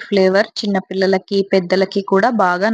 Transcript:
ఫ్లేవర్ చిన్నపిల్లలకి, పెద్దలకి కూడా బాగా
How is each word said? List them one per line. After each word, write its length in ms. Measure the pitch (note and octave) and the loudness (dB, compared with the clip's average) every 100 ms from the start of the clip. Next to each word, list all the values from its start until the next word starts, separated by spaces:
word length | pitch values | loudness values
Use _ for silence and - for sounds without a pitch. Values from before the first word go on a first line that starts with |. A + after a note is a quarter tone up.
| - | 0
ఫ్లేవర్ 400 | G3 F#3+ F#3+ - - | 2 2 2 0 -4
చిన్నపిల్లలకి, 800 | G#3 G3 - F#3+ F#3+ F#3+ - G3+ G3 | -4 -4 -4 -2 0 0 -2 -4 0
పెద్దలకి 480 | F#3+ F3 F#3 G3 G3+ G3 | 0 0 0 0 -4 0
కూడా 180 | F#3+ A3 A#3 | 2 2 2
బాగా 260 | F#3 F3+ G#3 | 0 0 -2